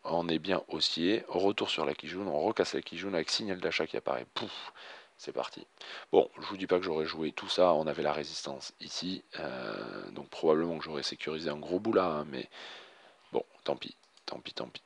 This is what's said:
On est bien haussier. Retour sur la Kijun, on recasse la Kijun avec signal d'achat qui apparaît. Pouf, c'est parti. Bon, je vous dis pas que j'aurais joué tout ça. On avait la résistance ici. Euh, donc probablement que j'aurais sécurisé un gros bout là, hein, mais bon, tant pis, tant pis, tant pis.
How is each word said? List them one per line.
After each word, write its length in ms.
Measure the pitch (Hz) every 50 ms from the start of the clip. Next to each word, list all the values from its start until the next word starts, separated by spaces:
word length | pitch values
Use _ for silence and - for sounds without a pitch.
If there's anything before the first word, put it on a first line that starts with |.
| _
On 240 | - 82 85 87
est 120 | 85 80 78
bien 220 | 78 92 92 85 -
haussier. 560 | - - 78 78 - - 80 85 92 107 - - -
Retour 400 | - 90 95 101 101 - 104 -
sur 160 | - - 78
la 80 | 71 76
Kijun, 340 | - - 76 85 92 101
on 140 | 95 73 76
recasse 320 | 80 104 110 - 92 - -
la 80 | 71
Kijun 320 | - - 85 85 92 98 95
avec 160 | 82 80 -
signal 300 | - - 113 101 95 90
d'achat 260 | - 80 76 - 80
qui 80 | - -
apparaît. 300 | - - - 65 64 62 - _
Pouf, 400 | - 113 98 - - - - - - - - - - - - _
c'est 140 | _ - 69
parti. 340 | - 64 65 - - - - _ _ - - - - - - _
Bon, 180 | - 90 - - - -
je 40 | -
vous 100 | - 98
dis 100 | 92 92
pas 100 | - 92
que 60 | 90 92
j'aurais 220 | 92 80 78 78
joué 260 | 80 80 78 80 76
tout 160 | - - -
ça. 240 | - - - 92 90 82
On 140 | 76 78
avait 160 | 76 73 82 71
la 80 | 76
résistance 600 | 73 76 73 73 - - - 71 69 67 - - - _
ici. 420 | - 71 - - 85 90 95 - - _ - -
Euh, 680 | 80 69 64 62 60 55 52 50 55 58 50 50 50 50
donc 160 | 50 71 71
probablement 500 | - - - - 80 78 78 85 85 82
que 60 | 78 73
j'aurais 200 | 76 78 71 67
sécurisé 460 | - 69 - - 76 80 78 82 78
un 80 | 73
gros 220 | 76 80 82 90 95
bout 140 | 104 113 110
là, 120 | 98 92
hein, 200 | 85 78 76 76 76
mais 200 | 69 64 - - - - - - - - - - - - - - - _ _ -
bon, 120 | - - - _ - - _
tant 140 | - 71
pis, 180 | 65 - - - _ - _ _ - _
tant 140 | - - -
pis, 140 | - - -
tant 140 | - 62
pis. 140 | 62 - - _